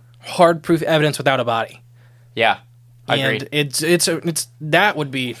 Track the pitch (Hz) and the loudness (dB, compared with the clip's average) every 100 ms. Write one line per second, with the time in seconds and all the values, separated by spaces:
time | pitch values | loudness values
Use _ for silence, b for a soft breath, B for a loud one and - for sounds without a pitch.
0 | _ - - - 170 165 - 165 165 160 | _ -20 -6 4 4 4 0 0 2 2
1 | 151 143 135 131 120 113 110 - - - | 2 0 0 0 0 -2 -4 -10 -20 -20
2 | b b b 113 113 95 - _ _ - | b b b 0 2 2 -6 _ _ -12
3 | - 120 135 110 139 151 143 - 156 175 | -2 0 0 -2 -4 -4 -4 -4 0 0
4 | 185 160 170 156 - - 151 165 208 151 | 0 -2 -4 -6 -8 -12 0 2 2 0
5 | 143 131 123 110 | -6 -6 -6 -8